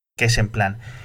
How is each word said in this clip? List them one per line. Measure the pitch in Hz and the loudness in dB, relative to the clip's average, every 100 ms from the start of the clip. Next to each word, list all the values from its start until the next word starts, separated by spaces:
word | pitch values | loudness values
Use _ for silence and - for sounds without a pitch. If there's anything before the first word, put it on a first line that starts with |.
| _ - | _ 0
Que | 117 | 2
es | 110 | 4
en | 104 | 2
plan, | 107 98 107 - - | 2 -2 -2 -12 -16